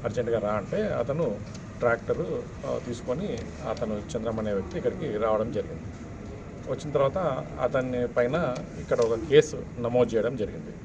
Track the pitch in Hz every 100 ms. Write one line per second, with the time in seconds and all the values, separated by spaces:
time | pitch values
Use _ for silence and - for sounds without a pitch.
0 | 120 110 117 113 104 107 95 180 208 139
1 | 120 147 147 104 - - - - 120 117
2 | - 120 175 135 120 - 139 120 117 117
3 | - 127 202 123 - - 131 110 113 104
4 | 104 113 110 113 107 101 95 170 - 95
5 | 156 110 113 110 110 104 95 80 - -
6 | - - - - - - - 135 151 143
7 | 139 190 170 135 143 151 127 131 127 123
8 | 120 123 120 156 156 123 - - - 127
9 | 113 113 110 143 151 - - - 120 123
10 | 117 110 110 131 98 82 78 80